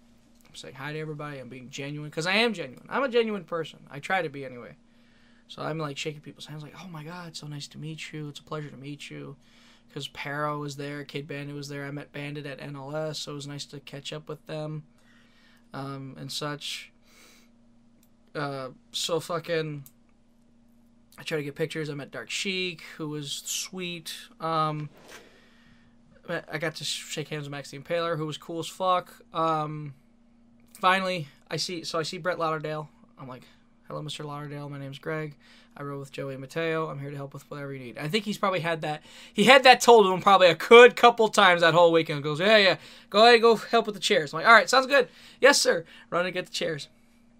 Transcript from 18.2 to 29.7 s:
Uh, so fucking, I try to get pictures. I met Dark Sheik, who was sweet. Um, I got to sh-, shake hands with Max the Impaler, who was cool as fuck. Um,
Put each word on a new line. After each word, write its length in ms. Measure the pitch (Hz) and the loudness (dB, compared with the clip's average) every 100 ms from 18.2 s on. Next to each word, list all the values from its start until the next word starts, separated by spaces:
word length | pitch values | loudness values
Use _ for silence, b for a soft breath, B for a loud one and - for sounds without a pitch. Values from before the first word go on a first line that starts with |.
| _ | _
Uh, 360 | 156 143 135 131 - _ | -10 -8 -8 -12 -16 _
so 260 | - - 165 | -8 -4 -4
fucking, 640 | - 170 160 160 156 147 139 _ _ _ _ _ _ _ _ _ _ _ _ - | -4 -6 -4 -4 -4 -8 -14 _ _ _ _ _ _ _ _ _ _ _ _ -18
I 60 | |
try 140 | - 160 | -8 -6
to 60 | |
get 120 | 143 139 | -6 -6
pictures. 340 | 156 160 147 | -6 -6 -8
I 40 | 143 | -10
met 160 | 127 | -12
Dark 180 | 135 113 | -12 -8
Sheik, 540 | - 202 185 185 170 - - | -6 -4 -4 -6 -8 -16 -12
who 140 | 156 | -8
was 240 | 151 143 | -8 -8
sweet. 960 | - - - - 185 175 175 160 - - - | -10 -8 -8 -8 -10 -10 -10 -12 -16 -18 -10
Um, 500 | 160 160 156 151 151 B B B B B B B B B B _ _ _ - 170 - | -4 -2 -2 -4 -8 B B B B B B B B B B _ _ _ -10 -10 -10
I 60 | 156 | -8
got 180 | 160 - | -8 -8
to 80 | |
sh-, 260 | 147 - - | -8 -8 -10
shake 200 | - 147 | -10 -8
hands 140 | 151 | -10
with 80 | 143 | -10
Max 200 | 143 139 | -12 -14
the 80 | 139 | -14
Impaler, 380 | - 170 170 160 | -6 -4 -2 -4
who 80 | 156 | -6
was 120 | 143 | -10
cool 220 | - 165 | -10 -10
as 80 | 160 | -10
fuck. 460 | - 185 180 175 - - | -4 0 0 -2 -14 -10
Um, 600 | 170 160 156 151 | -4 -2 -2 -4